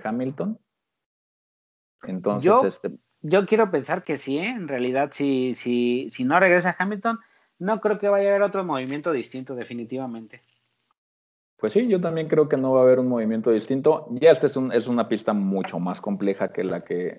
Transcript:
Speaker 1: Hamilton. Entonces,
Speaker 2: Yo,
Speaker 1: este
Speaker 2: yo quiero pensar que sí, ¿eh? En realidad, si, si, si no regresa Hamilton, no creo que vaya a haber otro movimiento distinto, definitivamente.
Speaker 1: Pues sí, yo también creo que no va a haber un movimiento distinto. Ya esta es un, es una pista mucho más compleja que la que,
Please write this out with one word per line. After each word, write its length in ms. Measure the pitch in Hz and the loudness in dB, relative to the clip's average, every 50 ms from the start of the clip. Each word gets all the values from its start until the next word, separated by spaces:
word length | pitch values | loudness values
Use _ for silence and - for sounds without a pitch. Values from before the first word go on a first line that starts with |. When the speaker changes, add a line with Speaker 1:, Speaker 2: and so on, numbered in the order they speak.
| - | -6
Speaker 1:
Hamilton. 540 | 110 113 123 127 135 139 - 175 202 226 - _ _ _ _ _ _ _ _ _ _ _ _ _ _ _ _ _ _ _ _ _ _ _ _ _ _ _ _ | -6 -4 -4 -4 -6 -6 -6 -6 -6 -6 -8 _ _ _ _ _ _ _ _ _ _ _ _ _ _ _ _ _ _ _ _ _ _ _ _ _ _ _ _
Entonces, 420 | - - 95 92 90 104 104 - 135 | -12 -10 -10 -4 -2 -2 0 2 4
Speaker 2:
Yo, 220 | 180 214 247 - | 6 6 6 4
Speaker 1:
este 240 | 95 - - - 98 - - _ _ _ _ | 2 -2 -6 -10 -12 -12 -12 _ _ _ _
Speaker 2:
yo 240 | - 151 165 196 196 | -4 0 2 2 2
quiero 240 | - 220 214 220 196 | 2 2 2 2 2
pensar 340 | 180 143 127 - 160 185 - | 0 -2 -2 -4 -6 -6 -4
que 140 | - 156 135 | -6 -6 -6
sí, 180 | - 135 135 | -4 -4 -4
¿eh? 140 | 151 180 226 | -2 -4 -4
En 180 | 262 226 180 143 | -6 -8 -8 -6
realidad, 400 | 139 123 123 127 127 135 143 127 | -4 -4 -2 -2 0 0 -2 -2
si, 420 | - - 143 139 135 127 127 127 120 | -2 -4 -2 0 0 0 0 -2 -4
si, 560 | - - 123 120 120 120 120 120 127 139 117 | -4 -4 -2 0 0 2 0 0 -2 -4 -6
si 140 | - - 127 | -6 -4 -2
no 140 | 127 156 180 | 2 4 4
regresa 380 | 190 185 175 180 170 180 170 - | 6 6 6 4 4 2 -2 -2
Hamilton, 420 | 185 202 208 196 - - - 214 - _ _ _ _ _ _ - | -4 -4 -4 -4 -4 -4 -4 -6 -10 _ _ _ _ _ _ -8
no 220 | 170 196 226 214 | -4 -2 -2 0
creo 180 | 220 214 214 208 | 0 -2 -2 0
que 120 | 202 202 | 0 0
vaya 160 | 202 196 202 | 2 2 2
a 40 | 202 | 2
haber 100 | 202 196 | 2 2
otro 220 | 202 196 196 196 185 | 2 0 0 -4 -4
movimiento 480 | 175 147 131 127 131 139 151 147 175 | -2 -4 -4 -4 -4 -6 -4 -4 -2
distinto, 420 | 156 127 113 - - 131 131 131 135 | -2 -2 -4 -6 -10 -12 -10 -10 -10
definitivamente. 880 | 123 110 - 117 120 117 113 131 131 135 123 117 113 113 107 - - _ _ _ _ _ _ _ _ _ _ _ _ _ _ _ _ _ _ _ _ _ _ _ _ | -10 -10 -10 -10 -10 -10 -8 -8 -8 -8 -8 -10 -12 -14 -18 -20 -20 _ _ _ _ _ _ _ _ _ _ _ _ _ _ _ _ _ _ _ _ _ _ _ _
Speaker 1:
Pues 140 | - 151 | -6 0
sí, 160 | - 202 247 240 | 0 0 2 2
yo 140 | 196 185 | 0 0
también 260 | 175 165 165 160 160 156 | 0 -2 -2 -4 -2 0
creo 220 | 170 151 151 143 | 2 2 4 4
que 80 | 147 135 | 2 0
no 140 | 131 131 | 2 2
va 80 | 131 131 | 4 6
a 20 | |
haber 180 | 127 127 127 127 | 6 6 6 6
un 80 | 127 127 | 4 2
movimiento 420 | 123 117 110 110 113 110 107 123 | 0 0 0 0 -2 0 2 2
distinto. 560 | 113 110 107 - 135 139 131 156 160 160 - - | 2 2 2 -2 -4 2 2 2 2 2 -2 -8
Ya 200 | 120 123 147 165 | -2 4 6 6
esta 140 | 156 156 151 | 6 6 4
es 140 | 135 - 139 | 0 0 -2
un, 140 | 131 127 | -2 0
es 160 | - 117 113 123 | 0 0 0 0
una 200 | 120 120 110 113 | 0 0 0 0
pista 240 | 117 107 - - | -2 -2 0 -2
mucho 460 | 107 104 98 95 98 95 90 - - 85 | 0 0 0 0 0 -2 -2 -4 -4 -4
más 240 | 87 90 92 - | -4 -4 -6 -6
compleja 500 | - - 101 95 101 98 95 - 98 90 | -6 -6 -4 -2 0 -2 0 0 -4 -4
que 100 | - - | -2 -4
la 220 | 92 92 90 87 - | -4 -4 -4 -6 -6
que, 320 | - 90 87 90 85 - | -6 -6 -4 -4 -6 -8